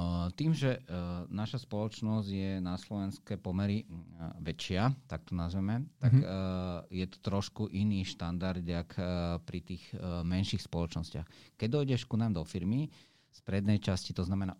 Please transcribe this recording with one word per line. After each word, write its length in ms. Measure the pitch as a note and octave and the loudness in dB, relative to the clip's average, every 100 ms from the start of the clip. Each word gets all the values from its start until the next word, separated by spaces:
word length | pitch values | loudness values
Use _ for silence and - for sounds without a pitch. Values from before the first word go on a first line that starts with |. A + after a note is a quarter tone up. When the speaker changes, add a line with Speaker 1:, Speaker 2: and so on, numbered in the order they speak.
| F2 F2 F2 | 0 0 0
Speaker 1:
tým, 180 | F2+ D#3 | 0 2
že, 240 | D3 C3+ B2 | 4 2 0
eh, 40 | - F2 F2 F2 - | -2 -4 -4 -4 -4
naša 300 | G2 A2 B2+ | -4 -2 -4
spoločnosť 680 | - G#2 G#2+ - G#2+ A2 G2 | -4 -2 -2 -2 0 2 2
je 220 | G2 F#2+ F#2+ | 0 0 0
na 160 | F2+ F2+ | -2 -4
slovenské 640 | - G2+ F#2+ - - G2+ | -4 -4 -4 -4 -6 -6
pomery, 400 | F#2 F#2 G2+ G#2 | -2 2 2 2
mm, 160 | - E2+ E2+ E2+ E2 E2+ | -2 -12 -14 -10 -10 -6
väčšia, 540 | D#2+ - - F#2 B2 C#3 | -6 -4 0 2 4 2
tak 200 | - E2 | -4 -8
to 80 | - | -4
nazveme, 560 | F2+ E2+ F#2+ G2 A#2 D3+ - | -2 0 0 0 0 -4 0
tak, 160 | C3 | 6
Speaker 2:
Mhm. 80 | C3 | 8
Speaker 1:
eh, 80 | F2+ F#2+ F#2+ F#2 F#2 F2 - | 6 0 -2 -2 -2 -6 -6
je 140 | F#2 F#2 | -4 -4
to 120 | - | -4
trošku 500 | G#2 G2 - - G#2+ | -2 0 0 -4 -4
iný 320 | F#2 G#2 G2 | 0 2 2
štandard, 560 | F#2 - E2+ F2 F#2 F2+ | -2 -4 -4 -2 -2 -2
jak, 320 | E2+ F2 F2 | -2 -2 -4
eh, 140 | - F2+ F2 E2+ E2+ | -4 -2 0 0 -2
pri 200 | - F2+ | -4 -8
tých, 220 | E2 F2+ - | -8 -10 -10
eh, 320 | F#2 F2+ F2 | -8 -4 -2
menších 400 | E2+ F2+ G2 F2+ | 0 2 2 0
spoločnostiach. 640 | - E2 E2 E2 E2+ D2+ D#2+ - - - | -2 -2 -2 -2 -6 -6 -8 -12 -20 -4
Keď 120 | A2 | 0
dojdeš 340 | D3 C3+ B2 | 2 2 2
ku 160 | - A2 | 2 2
nám 140 | A2+ | 2
do 100 | F2 | 2
firmy, 480 | - F#2+ F2+ B2+ D3+ - - _ _ | -2 -2 0 2 0 -6 -20 _ _
z 100 | - | -14
prednej 380 | - G2 G2+ G#2 | -2 2 4 4
časti, 340 | - F#2 - | 4 0 0
to 80 | - | -2
znamená 320 | F2 G2 F#2+ | 0 2 0